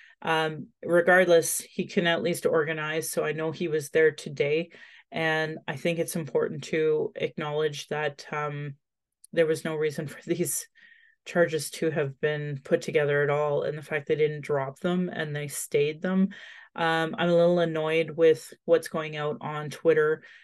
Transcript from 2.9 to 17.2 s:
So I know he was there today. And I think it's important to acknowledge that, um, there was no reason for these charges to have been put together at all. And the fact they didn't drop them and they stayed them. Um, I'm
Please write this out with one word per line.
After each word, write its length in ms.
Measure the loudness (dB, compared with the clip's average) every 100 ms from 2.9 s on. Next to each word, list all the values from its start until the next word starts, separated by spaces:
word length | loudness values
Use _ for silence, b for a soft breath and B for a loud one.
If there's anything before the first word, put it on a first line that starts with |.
| -4 -4
So 120 | -4
I 100 | -4
know 180 | -2 -4
he 160 | -4 -4
was 240 | -4 0
there 200 | 4 4
today. 580 | 2 -6 -2 0 0 -4 B B B _
And 480 | -4 0 0 -2 -6 -10
I 80 | -4
think 240 | -2 -2
it's 160 | -2 -4
important 480 | -2 -2 -2 -4 -4
to 460 | 0 0 0 -2 -6
acknowledge 720 | -6 -4 -4 -2 -2 -4 -6
that, 360 | -4 -4 -6 -8
um, 400 | -6 -6 -6 -10 -12 _ _ _ _ _
there 120 | 0 0
was 180 | 0
no 120 | -4 -2
reason 320 | -2 -4 -8
for 120 | -10 -6
these 420 | -4 -2 -4 -10 b b b b b -4
charges 440 | 0 2 0 -6
to 220 | -4 -2
have 280 | 0 -2 -2
been 400 | -2 -2 -4 -8
put 180 | 0 0
together 400 | 2 2 2 2
at 80 | 2
all. 340 | 2 2 0
And 140 | -2 -6
the 60 |
fact 240 | -6 -6 -2
they 80 | 2
didn't 260 | 0 0
drop 380 | -2 -2 -2 -4
them 300 | -2 0 -2
and 260 | -4 -6 -6
they 120 | -8
stayed 540 | -10 -2 2 2 0
them. 280 | 0 2 2 B B B B -2
Um, 400 | 0 0 0
I'm 120 | 0